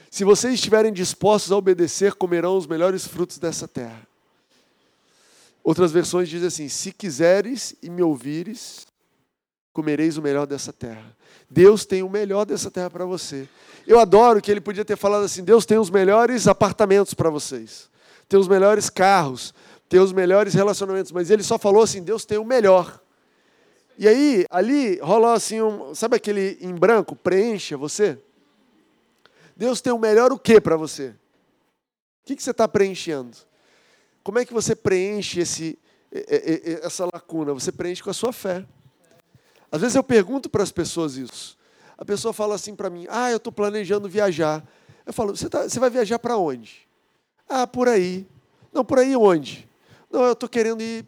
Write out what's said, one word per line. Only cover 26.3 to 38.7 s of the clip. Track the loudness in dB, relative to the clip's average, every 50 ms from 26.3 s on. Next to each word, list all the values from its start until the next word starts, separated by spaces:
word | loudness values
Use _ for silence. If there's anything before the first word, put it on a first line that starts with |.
| -2 -2 -2 -4 -6 -8
em | -10 -10 -4
branco, | 0 2 4 4 4 2 -2 -6
preencha | -6 -2 0 2 2 2 0 -2 -6 -8 -10 -10
você? | -8 -8 -6 -2 0 0 0 -2 -4 _ _ _ _ _ _ _ _ _ _ _ _ _ _ _ _ _ _ _ _ _ _ _ _ _ _ _
Deus | -6 -4 -4 -4 -2
tem | -2 -4 -2
o | 0
melhor | 2 4 4 6 4 4
o | 2 2
quê | 4 6 6 6
pra | 6 4 0
você? | -2 -2 -6 -10 -10 -12 -12
O | -14 _ _ _ _ _ _ _ _ _ _ _ _ _ _ _ _ _ _ _ _ _ _
que | -12 -10
que | -8
você | -8 -4
tá | -2 0 0
preenchendo? | 0 2 0 0 0 -2 -8 -8 -8 -8 -8 -8 -12 -16 -20 _ _ _ _ _ _ _ _ _ _ _ _ _ _ _ _ -10
Como | -4 -4 -4
é | -2
que | -2 -4
você | -4 -2 -2 -4
preenche | -2 -2 -2 0 0 -2 -2 -4 -6 -8 -6 -4 -4
esse, | -4 -4 -6 -8 -8 -10 -12 -14 _ _ _ _ _ -16
e, | -14
e, | -12 -6 -2 -2 -2 -2 -2 -4 -4 -4 -8
e, | -10 -8
essa | -10 -10 -8 -8 -8 -8 -8
lacuna? | -10 -14 -10 -8 -6 -4 -4 -6
Você | -6 -6 -8
preenche | -8 -8 -8 -8 -8 -10
com | -10 -10
a | -8
sua | -6 -6 -6 -6
fé. | -6 -8 -8 -8 -8 -10 -16